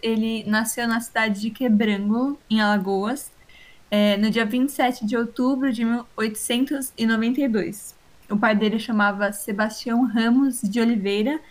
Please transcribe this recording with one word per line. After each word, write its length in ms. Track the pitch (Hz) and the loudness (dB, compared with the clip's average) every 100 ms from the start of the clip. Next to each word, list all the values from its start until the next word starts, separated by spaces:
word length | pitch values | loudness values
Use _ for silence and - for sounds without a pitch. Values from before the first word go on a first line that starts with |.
ele 440 | 226 220 226 226 208 | -2 0 0 -2 0
nasceu 420 | 214 226 - 233 | 0 0 -2 -2
na 140 | 226 | -2
cidade 400 | 233 226 220 202 | -2 -2 0 -2
de 80 | 220 | -4
Quebrango, 880 | - 254 208 214 202 202 233 269 294 - | -2 2 4 4 0 0 0 0 -4 -2
em 120 | 220 | 2
Alagoas, 680 | 208 208 190 196 208 285 - - - - - - - | 2 2 0 -2 -2 -6 -10 -20 -20 -20 -20 -20 -2
é, 240 | 208 208 202 | 2 4 4
no 140 | 214 | 2
dia 160 | 226 226 | 2 0
vinte 240 | 247 277 | 0 0
e 20 | |
sete 340 | - 254 254 214 | 2 0 0 -2
de 120 | 240 | -2
outubro 560 | 233 - 254 262 269 | -2 0 0 2 0
de 100 | 233 | 0
mil 220 | 226 240 233 - | 0 -2 -4 -4
oitocentos 800 | 220 214 - 240 269 277 262 - | -4 -4 -4 0 0 -2 -6 -2
e 80 | 226 | 0
noventa 360 | 220 226 262 | 2 0 0
e 80 | 277 | 0
dois. 440 | 214 - - - - - - - | 0 -2 -8 -16 -20 -20 -20 -6
O 80 | 208 | 0
pai 180 | 220 208 | 2 2
dele 240 | 214 214 | 2 0
chamava 540 | 233 208 202 202 202 | -2 0 0 0 -4
Sebastião 720 | 202 - 208 214 - 247 233 254 | -4 -6 -4 -4 -4 -2 0 2
Ramos 560 | 220 233 254 277 247 | 2 2 4 2 0
de 180 | 196 233 | -2 0
Oliveira 580 | 233 226 196 202 226 311 - | 2 0 0 0 0 -4 -8